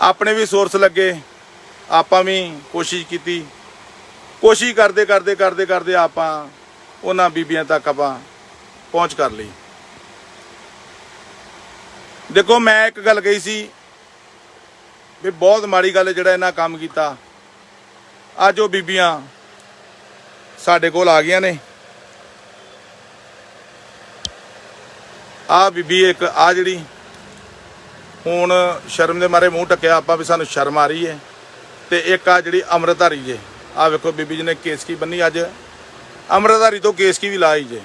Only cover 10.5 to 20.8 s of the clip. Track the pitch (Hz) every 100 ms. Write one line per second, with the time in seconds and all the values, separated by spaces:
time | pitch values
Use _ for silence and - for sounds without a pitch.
10.5 | - - - - - - - - - -
11.5 | - - - - - - - - 180 196
12.5 | 240 220 214 220 214 208 208 190 202 185
13.5 | 214 208 - - - - - - - -
14.5 | - - - - - - - 185 165 180
15.5 | 214 202 185 190 185 185 185 185 185 185
16.5 | 175 165 160 160 170 151 127 - - -
17.5 | - - - - - - - - - 196
18.5 | 196 208 190 175 190 175 151 135 - -
19.5 | - - - - - - - - - -
20.5 | - 175 175